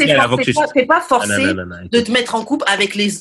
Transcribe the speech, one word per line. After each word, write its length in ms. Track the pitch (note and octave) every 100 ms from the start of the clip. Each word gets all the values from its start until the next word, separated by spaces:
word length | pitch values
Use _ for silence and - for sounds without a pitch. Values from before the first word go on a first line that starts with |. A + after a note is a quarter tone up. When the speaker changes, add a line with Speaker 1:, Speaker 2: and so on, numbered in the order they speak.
Speaker 1:
officiel 120 | C#4+ C#3
Speaker 2:
for-, 60 | B2
Speaker 1:
avant 120 | B2+
que 60 |
Speaker 2:
t'es 80 | B3
Speaker 1:
je 60 | D4
Speaker 2:
pas, 80 | D4+
t'es 180 | C#4 B3+
pas 100 | E4
Speaker 1:
Ah, 40 |
non, 60 | F4
Speaker 2:
forcé 300 | B3 G#3 G3+ C#4
Speaker 1:
non, 80 |
non, 120 | C4+ F3+
non, 100 | -
Speaker 2:
de 140 | F3+ A#3
Speaker 1:
écoute. 80 | A3
Speaker 2:
te 40 |
mettre 240 | B3 A#3+ A3+
en 100 | A3
couple 200 | C#4+ -
avec 280 | G3 G3+ G3+
les, 140 | G3+ -